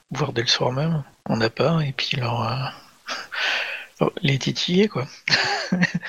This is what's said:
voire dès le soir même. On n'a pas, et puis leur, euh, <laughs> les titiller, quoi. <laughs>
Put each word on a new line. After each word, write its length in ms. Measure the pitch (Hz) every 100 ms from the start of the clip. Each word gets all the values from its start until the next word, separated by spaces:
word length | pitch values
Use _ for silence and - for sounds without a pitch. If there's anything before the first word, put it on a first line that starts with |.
| -
voire 220 | 135 135
dès 100 | 120
le 60 | 117
soir 240 | - 123
même. 320 | 131 165 160 - _ -
On 80 | 113
n'a 140 | 113
pas, 340 | - 131 165
et 80 | 139
puis 240 | - - 135
leur, 560 | 117 113 113 127 135 - - - - - - - - - - - - -
euh, 60 | - -
<laughs> 60 |
les 160 | 139 135
titiller, 500 | - 131 - 180 214
quoi. 180 | 127 131 - - - - 403 -
<laughs> 60 | 180 180 175